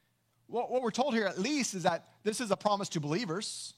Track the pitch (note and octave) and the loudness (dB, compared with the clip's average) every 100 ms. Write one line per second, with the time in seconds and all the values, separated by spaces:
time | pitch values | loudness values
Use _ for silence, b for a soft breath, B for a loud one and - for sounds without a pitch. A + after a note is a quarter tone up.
0 | _ _ _ _ _ A3+ A3 B3 A#3+ - | _ _ _ _ _ -4 0 0 0 2
1 | C#4+ A3+ G3 E3 G#3+ D4+ A#3 F#3+ F3 E3 | 2 4 2 0 0 0 0 0 0 0
2 | - _ G3+ G#3+ A#3 F#3 G#3 G3+ G3 E3+ | -4 _ -4 -2 0 0 2 0 0 -2
3 | C#3+ E3+ A3+ E3+ A3 - - | -2 -2 -2 -4 -6 -8 -12